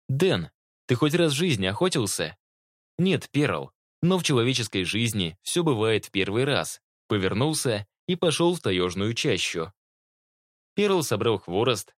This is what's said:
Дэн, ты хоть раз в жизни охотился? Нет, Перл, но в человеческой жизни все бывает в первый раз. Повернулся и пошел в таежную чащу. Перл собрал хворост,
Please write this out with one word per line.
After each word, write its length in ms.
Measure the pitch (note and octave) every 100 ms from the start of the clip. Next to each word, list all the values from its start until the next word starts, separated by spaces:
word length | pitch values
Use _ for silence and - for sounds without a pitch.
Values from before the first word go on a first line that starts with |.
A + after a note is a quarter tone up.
| -
Дэн, 420 | C3+ F#3+ G#2 D#2 _ _ _ -
ты 60 |
хоть 200 | A#2+ D3+
раз 180 | E3+ E3
в 40 | C#3
жизни 300 | F3+ G#2+ F#2+
охотился? 720 | G#2+ F3+ D3+ G#2 - D#2+ - _ _ _ _ _ -
Нет, 320 | F#3 D3+ -
Перл, 420 | C#3+ C#3+ D#2 C2+ _ _ _
но 160 | E3 F#3
в 40 |
человеческой 600 | D#3+ B2+ A#2+ B2 A2 G2
жизни 520 | F2 A2 A#2 G#2 E2+ -
все 200 | - F3
бывает 440 | E3 A2 A2 G#2+ -
в 40 |
первый 340 | F#2+ G2 A2
раз. 360 | C#3+ A2 D#2+ - _ _ -
Повернулся 800 | G#2+ F#2 G2 D3+ D#3 C3 G#2 G2 _ -
и 100 | F3+
пошел 380 | F3 C#3+ F3
в 60 | F3
таежную 520 | G#2+ F#2 F2+ F#2 G#2+
чащу. 600 | A#2 D3 F2+ - E2+ D#2+ - _ _ _ _ _ _ _ _ _
Перл 280 | - G3+ F#3
собрал 360 | - G#2 A#2 G2+
хворост, 560 | - F2+ B2+ G#2 -